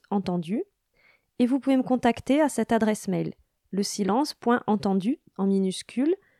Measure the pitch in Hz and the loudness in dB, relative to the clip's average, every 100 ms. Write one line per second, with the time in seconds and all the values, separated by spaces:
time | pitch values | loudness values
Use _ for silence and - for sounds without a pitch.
0 | _ 202 190 175 160 240 - _ _ _ | _ -4 -2 -4 -4 -6 -6 _ _ _
1 | _ _ _ - 240 269 269 262 254 254 | _ _ _ -2 0 2 2 2 2 2
2 | 233 233 - 285 294 - 220 226 220 214 | 2 0 2 2 2 0 0 2 2 0
3 | - 170 160 - _ _ _ 185 196 - | -2 -2 -4 -8 _ _ _ -4 -4 -2
4 | 190 208 - - 233 247 - 208 202 196 | 0 0 0 -2 0 0 0 -2 0 0
5 | 196 320 _ - 196 196 190 - - 233 | -2 -4 _ -4 0 0 0 -4 -8 -2
6 | 294 392 _ _ | 0 -2 _ _